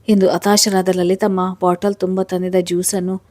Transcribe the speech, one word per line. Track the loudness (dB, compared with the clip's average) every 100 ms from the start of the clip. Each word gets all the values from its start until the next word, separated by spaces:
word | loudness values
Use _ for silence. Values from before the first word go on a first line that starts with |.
| 0
ಎಂದು | 2 4
ಹತಾಶರಾದ | 2 2 2 2 0 0
ಲಲಿತಮ್ಮ | 0 0 0 0 0 -4 0
ಬಾಟಲ್ | 0 0 -2 -2
ತುಂಬ | -4 -2
ತಂದಿದ್ದ | -2 -4 0 -2
ಜ್ಯೂಸನ್ನು | 0 -4 -2 -4 -4 -6 _